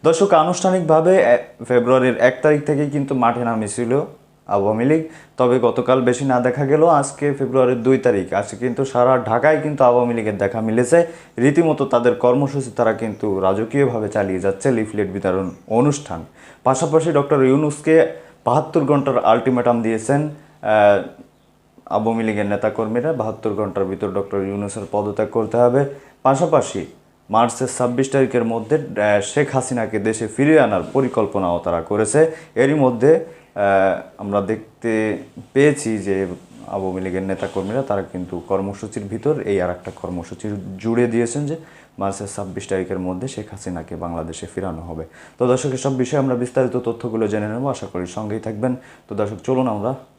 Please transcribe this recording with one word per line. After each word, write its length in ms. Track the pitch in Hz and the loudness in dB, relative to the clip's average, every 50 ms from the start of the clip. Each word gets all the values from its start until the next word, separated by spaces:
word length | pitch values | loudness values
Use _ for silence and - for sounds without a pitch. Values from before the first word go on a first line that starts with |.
| - | 4
দর্শক, 300 | 160 165 165 196 202 190 | 2 4 4 4 4 6
আনুষ্ঠানিকভাবে 880 | 160 156 175 180 - - 190 185 185 170 156 160 156 160 180 190 190 135 | 4 4 4 0 0 0 0 2 2 2 4 4 4 6 6 4 6 6
এ-, 400 | 117 123 120 - - - _ 117 | 4 4 2 2 -8 -16 _ -4
ফেব্রুয়ারির 500 | - 127 123 117 120 131 127 127 127 120 | 2 2 2 4 4 4 4 4 2 2
এক 220 | - 123 127 127 - | 4 4 2 2 4
তারিখ 220 | - 151 151 147 147 | 2 4 4 4 2
থেকেই 260 | - 151 139 147 143 | 0 0 0 0 -2
কিন্তু 260 | 143 147 139 135 139 | -2 -4 -2 -2 0
মাঠে 280 | 127 120 117 117 120 120 | 2 2 2 2 0 -2
নামিয়েছিল 640 | 117 117 110 110 101 - 120 120 117 123 143 160 - - - _ _ _ _ _ | -2 -2 -2 -4 -4 -4 -4 -2 0 0 -2 -2 -4 -12 -20 _ _ _ _ _
আওয়ামী 380 | - 101 101 98 104 110 110 120 | -2 -2 0 2 0 0 2 2
লীগ, 180 | 139 156 160 160 160 - - - _ _ | 2 2 2 0 -6 -14 -20 -20 _ _
তবে 220 | - 127 123 120 127 | 0 2 2 4 4
গতকাল 420 | 113 113 - 131 113 - 127 135 | 2 2 0 0 2 2 2 4
বেশি 240 | 123 123 123 123 139 | 4 2 0 0 0
না 140 | 135 127 123 | 0 0 2
দেখা 260 | 120 127 123 139 147 | 2 0 0 0 0
গেল। 220 | 135 143 156 156 | 0 4 4 6
আজকে 460 | 170 160 143 139 143 - - 143 147 139 | 6 4 4 2 -2 -6 -4 -2 -2 -2
ফেব্রুয়ারির 500 | 139 139 120 123 135 127 123 127 120 113 | -2 -4 -2 2 2 4 4 2 2 2
দুই 140 | 127 135 | 2 2
তারিখ, 360 | 131 - 131 110 98 90 - - | 4 4 2 2 2 -2 -2 -4
আজকে 240 | 98 101 - - | -4 -4 -4 -8
কিন্তু 280 | 104 120 127 117 120 135 | -6 -6 -6 -2 -4 -4
সারা 380 | 135 - 123 123 127 131 123 117 | -2 2 2 4 4 4 2 2
ঢাকায় 360 | 117 110 120 139 151 156 147 | 0 0 2 4 4 2 2
কিন্তু 220 | 143 151 147 139 135 | 0 -4 0 4 4
আওয়ামী 300 | 123 120 123 123 120 117 | 6 6 4 2 2 -2
লীগের 240 | 117 107 107 104 | -2 -2 -2 -2
দেখা 240 | 95 101 98 98 113 | -2 -2 -2 -2 -2
মিলেছে। 460 | 110 110 110 117 123 120 165 170 170 165 - - - - _ | -2 0 2 0 2 4 4 4 4 2 -4 -18 -20 -14 _
রীতিমতো 480 | - 120 143 147 165 170 160 147 - 139 | 2 2 2 4 4 2 2 2 0 0
তাদের 300 | 135 - 120 117 123 120 | 2 2 4 4 4 2
কর্মসূচি 560 | 117 - 123 123 139 143 139 143 143 127 117 | 4 2 2 4 4 0 0 -2 -4 -6 -6
তারা 220 | 107 - 120 110 110 | -2 0 0 0 0
কিন্তু 460 | 107 113 110 101 101 - 107 98 95 | -2 -4 -8 -6 -4 -4 -2 -2 0
রাজকীয়ভাবে 680 | 95 95 98 101 113 110 - 143 139 127 120 110 107 98 | 2 2 2 0 -2 -2 0 0 2 2 0 -2 -6 -2
চালিয়ে 300 | - 107 101 95 95 92 | -2 -2 -2 0 -2 -2
যাচ্ছে, 320 | 90 98 98 - - 139 | -2 -2 -2 0 0 0
লিফলেট 380 | 123 113 110 107 - 104 104 95 | 0 0 -2 -2 -2 -4 -4 -4
বিতরণ 420 | 92 101 98 95 92 95 95 90 - - - | -4 -4 -2 -2 -2 0 -2 -4 -8 -12 -8
অনুষ্ঠান। 580 | - 107 117 131 147 143 - - - 87 82 82 - _ - - - - _ _ | -2 0 2 2 2 0 -2 -8 -10 -12 -12 -12 -16 _ -20 -20 -20 -20 _ _
পাশাপাশি 480 | 127 131 127 - 151 147 160 160 170 | 0 2 2 0 2 2 2 2 4
ডক্টর 320 | 151 143 143 143 156 139 131 | 2 0 2 2 2 4 4
ইউনূসকে 680 | 131 135 143 156 151 147 - - 160 160 165 - - - - - - - _ _ | 4 4 2 2 -2 -4 -4 0 4 4 4 4 4 -2 -12 -18 -20 -20 _ _
বাহাত্তর 360 | 117 120 151 - - - 170 | 0 0 0 0 0 0 0
ঘন্টার 440 | 147 127 147 139 127 139 127 - - | 2 2 2 2 2 0 0 2 4
আলটিমেটাম 560 | 98 113 120 - 131 123 123 120 123 120 117 | 4 4 4 2 0 0 2 2 2 2 2
দিয়েছেন, 460 | 113 110 113 110 110 - 139 143 151 | 0 -2 -2 -2 0 0 0 0 0
আহ, 760 | 151 147 - - _ _ _ - 107 107 107 104 104 101 95 90 - - - - _ _ _ _ _ _ _ _ _ _ - _ | -4 -8 -14 -20 _ _ _ -2 2 4 6 6 6 6 4 0 -6 -14 -20 -20 _ _ _ _ _ _ _ _ _ _ -20 _
আওয়ামী 380 | - - 107 110 113 113 113 113 | -4 -4 -2 0 0 -2 0 -2
লীগের 220 | 110 104 104 104 | -2 -2 -2 -2
নেতাকর্মীরা। 680 | 101 104 101 - 107 101 - 113 107 113 123 123 160 160 | -2 -2 -2 -2 -2 -2 -2 -4 -2 -2 -2 -2 -2 -2
বাহাত্তর 400 | 131 107 110 110 - - 110 101 | -2 -4 -6 -6 -6 -6 -6 -4
ঘন্টার 320 | 98 107 95 90 101 98 | -2 -4 -4 -2 -4 -4
ভিতর 260 | 92 95 92 107 101 | -4 -4 -6 -6 -4
ডক্টর 260 | 92 101 98 98 104 | -4 -4 -6 -4 -4
ইউনূসের 460 | 101 98 98 98 101 104 98 - 113 101 - | -4 -4 -4 -4 -6 -6 -6 -8 -10 -10 -4
পদত্যাগ 380 | - 104 101 104 101 - 110 - | -4 -4 -4 -2 -2 -4 -4 -2
করতে 260 | - 117 110 107 - | -2 -4 -2 -2 2
হবে। 280 | 120 123 123 120 139 143 139 - - - - _ _ | 2 2 4 4 2 0 -2 -6 -14 -20 -20 _ _
পাশাপাশি 640 | _ 131 139 135 180 160 156 139 117 - - 98 76 - - - _ _ _ _ _ _ | _ 0 2 2 2 2 2 2 0 0 -6 -8 -8 -8 -14 -20 _ _ _ _ _ _
মার্চের 380 | 104 110 117 120 - - 131 131 - | 2 2 2 2 0 -4 -6 -6 -2
ছাব্বিশ 340 | - 131 120 123 123 135 135 | -2 -2 0 0 0 -2 0
তারিখের 320 | - 139 131 127 - 123 113 | 2 0 0 2 2 0 0
মধ্যে, 320 | 113 113 113 110 - 147 | 0 -2 -4 -2 -2 -2
আহ, 460 | 156 143 151 110 104 104 104 104 104 | -2 -2 -4 -4 0 2 2 2 2
শেখ 300 | 101 - - 151 147 - - | 0 0 0 -2 -2 0 0
হাসিনাকে 460 | 135 123 - 131 120 110 107 110 107 | -2 -2 -2 -4 -4 -4 -4 -4 -2
দেশে 280 | 98 110 110 - 117 | -2 -2 -2 -2 -6
ফিরিয়ে 320 | 104 - - 139 147 160 156 | -8 -2 0 2 4 6 6
আনার 220 | 131 110 104 90 82 - - | 6 4 2 -2 -2 -2 0
পরিকল্পনাও 680 | 135 135 120 - 120 107 98 - 101 95 87 87 85 | 0 0 0 0 0 -2 0 -2 -2 0 0 -2 -2
তারা 220 | - 90 85 85 | -2 -2 -2 -2
করেছে। 540 | 82 - 104 104 110 107 - 147 160 160 160 - - - _ | -2 -2 0 0 0 2 4 2 2 2 0 -8 -18 -8 _
এরই 180 | 110 127 135 151 | 0 2 2 4
মধ্যে, 520 | 151 135 127 120 113 120 143 160 - 165 - - - - _ _ | 2 2 2 2 2 4 4 4 4 2 -8 -16 -20 -20 _ _
আহ, 460 | 101 101 101 98 95 95 98 90 - - - - | -2 0 2 4 4 4 2 0 -2 -6 -14 -16
আমরা 240 | - 101 101 101 101 | -12 -8 -2 -2 -2
দেখতে 840 | 98 92 110 107 - - _ _ - 117 110 110 110 107 101 - - - _ - - _ _ | 0 -2 -4 -6 -6 -18 _ _ -4 -2 0 0 0 0 -2 -6 -8 -14 _ -20 -20 _ _
পেয়েছি 440 | 135 139 151 139 143 - 113 110 | 4 4 4 2 0 -2 -4 -4
যে 300 | 104 92 101 98 95 98 90 90 - - - - - - | -2 -2 -2 -2 -2 -2 -4 -6 -12 -14 -20 -20 -20 -14
আওয়ামী 340 | - - 98 95 95 92 92 | -8 -6 -4 -4 -4 -4 -4
লীগের 200 | 92 95 90 95 | -6 -4 -4 -4
নেতাকর্মীরা 600 | 95 95 95 92 - 90 - 98 95 98 110 135 | -4 -4 -4 -6 -6 -6 -6 -6 -6 -4 -4 -4
তারা 200 | 135 131 107 98 | -4 -2 -4 -4
কিন্তু 380 | 95 95 - 92 90 87 - 87 | -4 -6 -8 -10 -10 -8 -10 -10
কর্মসূচির 640 | - - 98 95 98 98 101 - - 104 - 113 101 | -4 -2 -2 -2 -2 -4 -8 -10 -12 -10 -8 -10 -8
ভিতর 380 | 101 107 107 - 147 156 135 | -8 -10 -4 -2 -2 -2 -2
এই 200 | - 107 101 95 | -2 -2 -2 0
আর 80 | 90 87 | 0 -2
একটা 220 | 87 - - 95 87 | -4 -6 -10 -16 -14
কর্মসূচি 800 | - - 87 90 87 85 - - - - 107 104 98 92 98 95 | -12 -10 -8 -8 -8 -10 -12 -14 -10 -8 -8 -8 -8 -10 -12 -14
জুড়ে 300 | 92 101 113 117 120 120 | -8 -4 -2 2 2 2
দিয়েছেন 380 | 117 113 117 117 117 - 143 147 | 2 2 0 0 0 -2 -4 -4
যে 100 | 143 160 160 - - - - - _ _ - | -4 -6 -8 -12 -20 -20 -20 -20 _ _ -6
মার্চের 280 | 98 98 95 - 104 | -4 -4 -4 -6 -10
ছাব্বিশ 400 | 98 - - 101 92 87 98 95 | -10 -10 -10 -10 -8 -10 -12 -6
তারিখের 320 | - 95 95 92 90 98 92 | -4 -4 -4 -4 -4 -6 -6
মধ্যে 280 | 92 90 92 90 107 | -4 -6 -6 -6 -8
শেখ 200 | 135 - - 101 - | -8 -10 -10 -12 -12
হাসিনাকে 440 | - 95 - 95 90 85 80 - 87 | -14 -12 -10 -10 -8 -10 -10 -10 -10
বাংলাদেশে 520 | 82 85 85 85 85 82 82 80 - - 85 - | -10 -8 -8 -6 -8 -8 -8 -10 -12 -14 -10 -8
ফিরানো 260 | 92 95 92 82 80 | -8 -8 -6 -8 -10
হবে। 240 | 85 85 82 80 80 - _ - - - _ _ | -10 -12 -10 -10 -12 -14 _ -20 -20 -20 _ _
তো 80 | 123 | 0
দর্শক, 220 | 123 127 127 - 143 | 2 2 0 0 -4
এসব 260 | 127 131 - 143 135 | -4 -2 -2 -2 0
বিষয়ে 240 | 127 127 127 151 143 | 0 -2 0 0 0
আমরা 160 | 135 135 127 | 0 0 0
বিস্তারিত 420 | 120 123 123 - 135 127 123 113 | -2 -4 -2 0 0 0 0 0
তথ্যগুলো 500 | 123 120 117 113 113 - 120 110 113 110 | -2 -4 -4 -6 -4 -6 -6 -2 -2 -2
জেনে 200 | 101 104 107 104 | 0 0 -2 -4
নেব, 220 | 107 107 120 135 139 | -4 -6 -4 -4 -4
আশা 160 | 123 - - | -6 -6 -8
করি 220 | 92 - 90 90 | -8 -8 -8 -8
সঙ্গেই 320 | 85 - 104 110 104 104 110 | -6 -8 -8 -8 -6 -8 -6
থাকবেন। 360 | - 110 110 104 120 127 123 123 - - - - _ | -6 -8 -6 -4 -2 -4 -4 -4 -10 -20 -20 -20 _
তো 80 | _ 107 | _ -4
দর্শক, 220 | 101 107 101 110 95 - | -4 -4 -4 -4 -8 -4
চলুন 240 | - 131 127 131 | -2 0 0 0
আমরা 280 | 123 107 101 101 120 135 - - _ _ | 0 -2 -2 -4 -4 -6 -6 -12 _ _